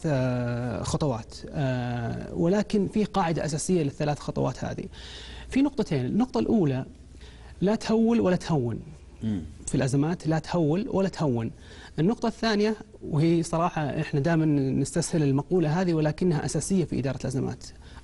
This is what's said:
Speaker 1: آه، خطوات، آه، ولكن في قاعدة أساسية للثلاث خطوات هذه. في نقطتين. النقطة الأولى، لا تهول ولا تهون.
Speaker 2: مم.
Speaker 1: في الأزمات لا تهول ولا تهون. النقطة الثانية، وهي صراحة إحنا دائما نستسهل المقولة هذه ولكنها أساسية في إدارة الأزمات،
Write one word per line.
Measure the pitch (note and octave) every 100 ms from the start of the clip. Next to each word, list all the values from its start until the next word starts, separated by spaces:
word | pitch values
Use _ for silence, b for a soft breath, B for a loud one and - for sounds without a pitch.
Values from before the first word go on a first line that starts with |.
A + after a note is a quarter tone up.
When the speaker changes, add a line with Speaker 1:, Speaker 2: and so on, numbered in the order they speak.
| E3
Speaker 1:
آه، | C3+ B2+ B2 A#2+ A#2+ B2 F#2+
خطوات، | - D#3+ D3+ A2 - - -
آه، | D#3 C3+ B2+ B2 A#2+ A#2 A#2 -
ولكن | - E3+ G3+ G3+ G#3+ F3+
في | A3
قاعدة | G3+ G3 E3+ D#3 D3+
أساسية | D3+ - F#3
للثلاث | C#3+ - D3 D3
خطوات | - C#3+ C3+ B2
هذه. | A#2 A#2+ - B B B B B B
في | C4
نقطتين. | C#4+ - G#3+ C#3+ B2+
النقطة | F#3+ B3+ A#3+
الأولى، | - A3+ D#3 C3 C3 - - - B B B -
لا | F3+ A3
تهول | - A3+ A3+ A#3
ولا | F#3+ F3+
تهون. | - D#3+ A#2+ A2+ - - - -
Speaker 2:
مم. | A2+ G2 D#2 - -
Speaker 1:
في | C#3+
الأزمات | C3 C#3+ D3+ F3+ D#3
لا | D#3+
تهول | - F3+ D#3 E3+ G#3+
ولا | F#3 G3
تهون. | - D#3 A#2+ A2+ - B B B -
النقطة | E3 A#3 A3+
الثانية، | - A3+ G#3 G#3+ A3 - - F#4
وهي | D3+ E3 E3+
صراحة | D#3+ E3+ F3 - C#3+ B2+
إحنا | D#3 D3
دائما | D3 E3 D#3 C#3+ C3+
نستسهل | C3+ C#3 E3+ D#3+ E3+
المقولة | C#3+ C3+ - F3+ D#3 D#3+
هذه | F#3
ولكنها | D#3+ D3+ D3 F#3 D#3 D3
أساسية | E3 - G3 D#3
في | -
إدارة | C3 B2+
الأزمات، | B2+ C3 B2+ - - - B B